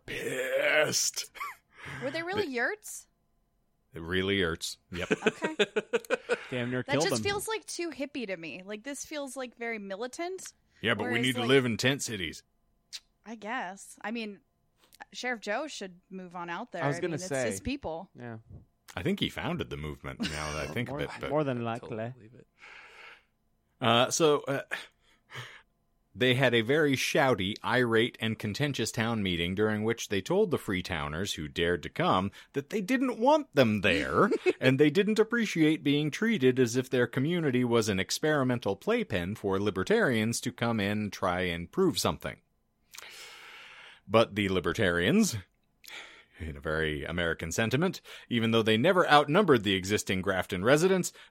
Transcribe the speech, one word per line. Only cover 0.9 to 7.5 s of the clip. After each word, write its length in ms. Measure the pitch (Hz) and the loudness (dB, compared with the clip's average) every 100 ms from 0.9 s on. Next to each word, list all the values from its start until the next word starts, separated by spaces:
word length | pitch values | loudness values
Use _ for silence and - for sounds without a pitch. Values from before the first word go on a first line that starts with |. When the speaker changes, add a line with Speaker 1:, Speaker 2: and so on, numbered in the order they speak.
| - - - - - 1077 831 _ - - - | 0 -2 -4 -8 -10 -14 -14 _ -20 -14 -8
Speaker 2:
Were 80 | 262 | -6
they 100 | 320 | -6
really 220 | 339 403 339 | -4 -4 -2
Speaker 1:
They 60 | |
Speaker 2:
yurts? 560 | 247 269 415 - - - _ _ _ _ _ _ _ _ | -2 -2 -4 -10 -16 -18 _ _ _ _ _ _ _ _
Speaker 1:
They 40 | 73 | -12
really 380 | 82 92 95 98 | -2 0 2 2
yurts. 400 | 85 85 - - - | 2 0 -6 -10 -10
Yep. 180 | 87 90 - 208 | -6 -2 -2 -4
Speaker 2:
Okay. 300 | - 320 311 | -8 -6 -2
Speaker 3:
<laughs> 100 | 202 220 - 226 - 247 - 247 - | -2 -4 -4 -4 -2 -6 -4 -6 -4
Speaker 4:
Damn 180 | 127 123 | -6 -4
near 140 | 127 | -4
Speaker 2:
That 80 | 120 | -2
Speaker 4:
killed 100 | 135 - | 0 0
Speaker 2:
just 160 | 120 | 0
Speaker 4:
them. 80 | 403 | -2
Speaker 2:
feels, 160 | 403 | -4
like, 180 | - | -4